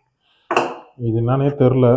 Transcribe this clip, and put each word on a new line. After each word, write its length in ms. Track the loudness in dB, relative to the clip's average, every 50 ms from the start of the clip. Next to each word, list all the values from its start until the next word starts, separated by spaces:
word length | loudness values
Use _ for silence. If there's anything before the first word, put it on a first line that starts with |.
| _ _ _ _ _ _ _ _ _ _ -4 -4 -4 -6 -10 -14 -18 _ _ -8 -6
இது 80 | -4 -2 -2
என்னன்னே 280 | -2 -2 -2 0 -2 -2 0 2
தெரியல. 260 | 2 2 4 4 2 2 2